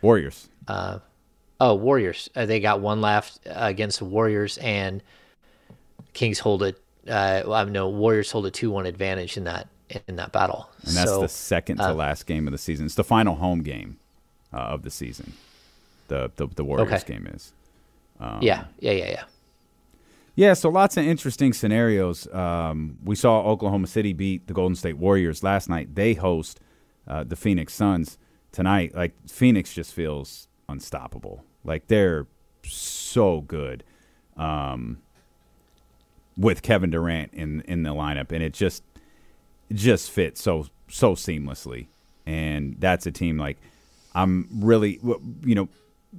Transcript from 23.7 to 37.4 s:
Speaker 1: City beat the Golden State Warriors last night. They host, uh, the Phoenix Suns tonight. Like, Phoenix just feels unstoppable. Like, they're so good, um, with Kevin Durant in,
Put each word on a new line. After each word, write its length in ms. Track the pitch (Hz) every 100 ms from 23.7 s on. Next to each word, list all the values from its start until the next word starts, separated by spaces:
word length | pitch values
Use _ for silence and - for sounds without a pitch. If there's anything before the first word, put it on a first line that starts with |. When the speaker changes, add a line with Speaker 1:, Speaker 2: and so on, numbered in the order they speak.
| 101 87
Speaker 1:
City 240 | 113 104
beat 340 | 85 95 90 -
the 80 |
Golden 220 | 92 92 90
State 200 | 87 73
Warriors 460 | 92 98 85 76
last 260 | 98 98 -
night. 260 | 82 67 78
They 180 | 110
host, 460 | 101 92 82 - - _ _ _ _ -
uh, 160 | 76
the 100 | 67 90
Phoenix 380 | 110 90 78
Suns 440 | - 101 90 80 - _ _ _
tonight. 420 | - 92 98 82
Like, 200 | 90 87 - -
Phoenix 460 | - 127 104 -
just 180 | - 78
feels 540 | - 80 73 71 - - _ -
unstoppable. 760 | 71 - - 64 - 50 - - _
Like, 240 | - 80 -
they're 380 | 107 95 78 67 _ _ _
so 800 | - - - - - 127 101 78
good, 420 | 71 80 67 64 - _ _ _ _ -
um, 600 | 78 76 69 64 58 67 _ _ _ _ _ _ _ _ _ _ _ _ _ -
with 260 | 104 87
Kevin 280 | - 104 90
Durant 440 | 82 85 82 73
in, 280 | -